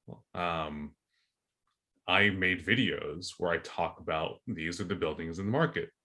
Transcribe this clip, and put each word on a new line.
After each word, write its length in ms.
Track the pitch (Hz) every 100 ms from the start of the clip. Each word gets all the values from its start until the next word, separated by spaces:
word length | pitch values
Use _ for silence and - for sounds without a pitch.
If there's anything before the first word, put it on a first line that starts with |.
| - - _
Um, 600 | 90 87 82 78 76 73 - _ _ _ _ _ _ _ _ _ _ -
I 220 | 92 101
made 360 | 95 92 90 95
videos 640 | 123 104 - 73 78 - -
where 140 | 87
I 60 | 85
talk 420 | - - 82 -
about 400 | 85 78 80 - -
these 320 | 82 80 85
are 60 | 90
the 100 | 92
buildings 440 | 85 78 82 82
in 60 | 101
the 60 |
market. 380 | 131 160 - - _